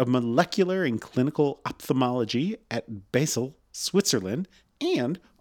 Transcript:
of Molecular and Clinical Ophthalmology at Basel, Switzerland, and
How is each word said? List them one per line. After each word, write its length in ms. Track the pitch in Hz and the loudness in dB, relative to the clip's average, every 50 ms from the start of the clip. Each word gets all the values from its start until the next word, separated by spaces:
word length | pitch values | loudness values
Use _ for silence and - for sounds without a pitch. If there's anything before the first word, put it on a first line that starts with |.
of 80 | 131 120 | 0 2
Molecular 760 | 123 123 120 117 117 143 180 - - - 185 175 185 190 180 | 2 2 2 2 2 2 2 2 2 0 0 2 2 0 0
and 180 | 135 113 107 - | 0 -2 -2 -6
Clinical 580 | - - 131 123 147 - - 147 143 135 - - | -4 -2 0 0 0 2 2 0 0 0 -4 -8
Ophthalmology 920 | - - - - - 143 131 127 123 123 127 117 110 - 120 151 196 220 - _ - | -10 -10 -4 -2 0 2 2 2 2 2 0 0 0 0 0 0 -2 -4 -6 _ -8
at 420 | 110 120 - - 113 98 98 _ - | -6 -6 -6 -6 -10 -14 -6 _ 0
Basel, 420 | 123 151 156 - 117 123 135 - _ _ _ - | 0 2 0 0 -2 -4 -4 -6 _ _ _ -12
Switzerland, 760 | - - - - 196 196 - - 110 92 92 107 151 190 - _ _ _ _ _ - | -10 -6 0 2 2 2 2 2 0 0 -2 -4 -4 -4 -6 _ _ _ _ _ -6
and 400 | 285 349 370 - 123 123 165 - - _ _ _ | -2 0 0 0 0 -2 -4 -6 -10 _ _ _